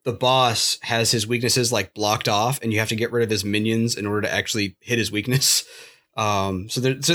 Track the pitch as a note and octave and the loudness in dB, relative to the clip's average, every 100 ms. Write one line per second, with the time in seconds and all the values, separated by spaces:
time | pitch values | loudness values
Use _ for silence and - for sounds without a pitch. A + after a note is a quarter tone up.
0 | - - B2 C3 B2+ A2+ - - - A#2 | -8 0 2 4 4 2 -2 -2 -2 0
1 | A2+ A#2+ G#2+ A#2+ A#2+ B2+ A#2+ A2+ F#2+ - | 2 0 0 -2 0 2 2 0 -2 -2
2 | G#2 G#2+ - G#2 A#2 C#3 A2+ G#2+ A2 A2+ | 0 0 0 2 0 0 -2 -2 0 -2
3 | A2+ A#2+ A2+ G#2+ G2+ G#2 A2 A2+ A#2 - | -2 0 0 0 0 0 0 2 0 -2
4 | G2+ G#2 G2+ G2+ - A2 G2+ - - A#2 | -2 -2 -2 -2 -2 -2 -4 -6 -4 -2
5 | G2 G#2 G#2+ C3+ - - - - - - | -2 -2 0 2 2 0 -2 -18 -20 -20
6 | _ - G#2+ G2+ G2 F#2+ G#2 - B2+ C3 | _ -4 0 0 0 -2 -4 -2 0 0
7 | C#3 | 0